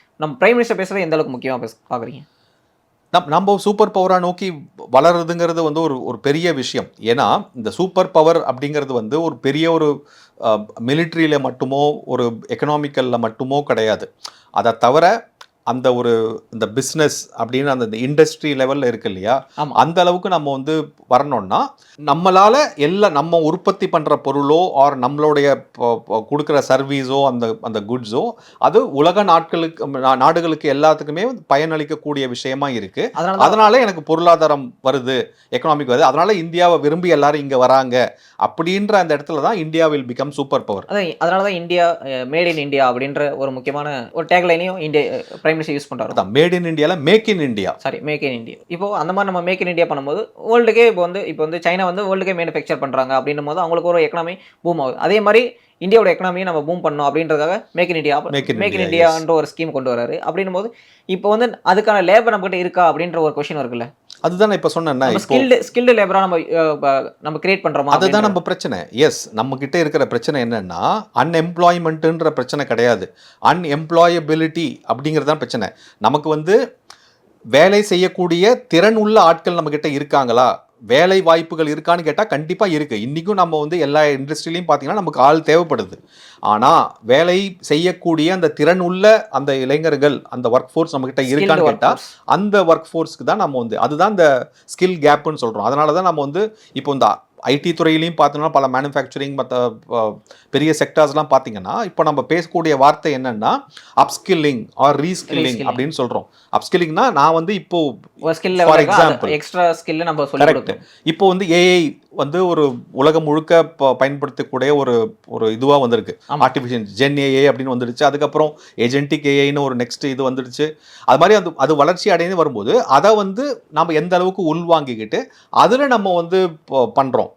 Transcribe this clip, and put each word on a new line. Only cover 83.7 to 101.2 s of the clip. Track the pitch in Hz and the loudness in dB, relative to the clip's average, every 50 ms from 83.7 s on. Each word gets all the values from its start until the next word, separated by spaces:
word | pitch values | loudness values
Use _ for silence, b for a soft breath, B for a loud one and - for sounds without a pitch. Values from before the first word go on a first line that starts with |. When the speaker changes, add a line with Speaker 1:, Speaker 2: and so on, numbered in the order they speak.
| 170 175 | -2 -2
Speaker 2:
எல்லா | 147 139 147 151 | -2 0 2 2
இண்டஸ்ட்ரியிலையும் | 151 147 139 131 139 139 151 147 - 165 165 175 180 | 2 2 2 -2 -4 -8 -8 -8 -8 -8 -8 -6 -2
பாத்தீங்கன்னா | 165 147 - 135 143 196 | -2 -2 -2 -2 -4 -6
நமக்கு | 214 185 160 - 131 | -4 -4 -4 0 4
ஆள் | 127 143 156 165 | 4 6 4 4
தேவைப்படுது. | 156 - 151 170 180 - 139 110 101 92 - - _ b b b b b b b | 2 2 2 2 2 0 -2 -4 -4 -8 -12 -20 _ b b b b b b b
ஆனா | - 101 107 107 123 143 165 151 113 - - _ | -2 0 2 4 4 6 6 6 4 0 -4 _
வேலை | - 110 127 147 170 175 180 190 202 196 180 - | 0 2 2 4 4 2 2 0 -2 -4 -10 -14
செய்யக்கூடிய | - - 151 156 175 185 175 180 - 175 160 156 151 170 190 | -4 -2 0 0 0 -2 -2 -2 -2 -2 0 0 0 0 0
அந்த | 185 165 | 0 0
திறன் | 151 - - 147 160 185 185 | 0 0 2 2 2 2 2
உள்ள | 175 170 185 185 196 214 220 208 214 - | 0 -2 0 4 6 6 6 6 2 -2
அந்த | 143 135 139 143 139 | -4 -4 -2 0 -2
இளைஞர்கள், | 135 127 127 143 156 160 160 147 131 143 147 131 120 - - | -2 0 0 0 0 0 0 0 2 2 2 0 0 -6 -10
அந்த | - 123 123 117 | -10 -4 -2 2
ஒர்க் | 120 127 127 - _ | 2 2 0 0 _
ஃபோர்ஸ் | 160 165 165 | -2 -2 -2
நம்ம | 147 135 131 131 | -2 -6 -6 -4
கிட்ட | 131 147 | -2 -4
Speaker 1:
Skilled | 135 127 139 147 | -2 0 0 0
Speaker 2:
இருக்கான்னு | 147 147 156 175 165 | 2 2 2 4 4
கேட்டா | 147 110 104 117 147 240 | 2 2 2 0 0 0
Speaker 1:
workforce. | - - - - _ _ | 0 -6 -16 -20 _ _
Speaker 2:
அந்த | - - 170 202 208 196 202 180 | -2 -2 0 0 0 2 2 4
ஒர்க் | 165 160 151 - - - | 4 2 2 0 -6 -6
ஃபோர்ஸ்க்கு | 165 156 151 - - 120 | -4 -4 -4 -8 -8 -4
தான் | 139 180 | -4 -2
நம்ம | 214 190 156 135 127 | 0 -2 -2 -2 -4
வந்து, | 117 117 107 - | -6 -4 -2 -2
அதுதான் | - 131 147 151 180 214 | -2 -2 0 0 0 0
இந்த | 208 185 165 147 135 123 120 b b b b | 4 4 4 4 4 2 -2 b b b b
ஸ்கில் | - - - 175 185 185 160 | -20 -4 -2 -2 -2 0 2
கேப்னு | 143 147 147 147 147 160 156 147 | 4 4 4 4 0 -6 -6 -4
சொல்றோம். | 127 113 107 104 101 | -6 -6 -4 -2 -2
அதனால | 117 139 147 156 151 151 | 0 0 2 2 2 0
தான் | 180 190 | 0 0
நம்ம | 180 160 151 | 0 0 -2
வந்து | 139 139 143 185 214 214 214 b b b b | -4 -4 -2 -4 -4 -4 -6 b b b b
இப்போ | 131 - 143 | -8 -4 -4
இந்த | 139 127 120 107 - - _ _ _ _ | 0 2 2 2 2 0 _ _ _ _
ஐ | - 127 135 143 | -2 -2 -2 0
டி | - 170 160 | -2 -4 -4
துறையிலையும் | 165 165 160 160 160 160 170 160 | 0 0 2 2 2 -2 -2 0
பார்த்தோம்னா | 151 151 143 147 147 156 160 | 2 2 2 2 -2 -4 0
பல | 147 143 135 | 0 0 0
மேனுஃபேக்சரிங் | 131 127 131 139 147 143 143 131 127 - 135 139 139 139 | 2 -2 -2 -4 -2 -4 -6 -6 -6 -8 -10 -8 -8 -6
மத்த, | 135 123 127 127 123 123 120 110 110 _ - 120 | -8 -6 -4 -2 -2 -2 -2 -4 -8 _ -6 -4
அ, | 117 110 107 95 - _ b b b b b | -2 -2 -2 -4 -8 _ b b b b b
பெரிய | - 143 151 160 151 - | -4 0 0 0 0 0
செக்டார்ஸ்லாம் | 180 - - 160 156 143 139 151 | -2 -2 2 2 2 2 2 -2